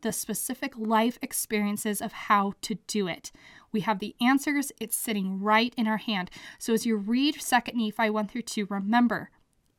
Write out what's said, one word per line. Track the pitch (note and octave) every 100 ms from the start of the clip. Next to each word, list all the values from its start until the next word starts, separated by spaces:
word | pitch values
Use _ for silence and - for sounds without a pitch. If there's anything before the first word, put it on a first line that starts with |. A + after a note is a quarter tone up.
the | A3+
specific | - - G#3 - B3 C#4 B3+
life | A3 A3 A#3 -
experiences | B3+ - - G#3+ G3+ G#3 A3 G3+
of | G3
how | - - G#3 G3+ -
to | - G3+ -
do | G#3+ F#3
it. | - - - - - -
We | A3
have | G#3+ G3
the | G#3+ -
answers. | A#3+ C4+ G#3+ F#3+ F#3 -
It's | A3 -
sitting | - G#3 F#3+ F#3+
right | G3+ G#3+ A#3+ -
in | A3
our | A3
hand. | - G3+ F3+ - - -
So | -
as | A3+ A#3
you | A3
read | G3+ A#3+ D4 D4
Second | - B3 - A#3+
Nephi | G#3+ - A3
one | G#3+ G#3
through | B3
two, | - - G3+
remember, | G3 G3 A#3+ A#3+ F#3+ - _ _ _ _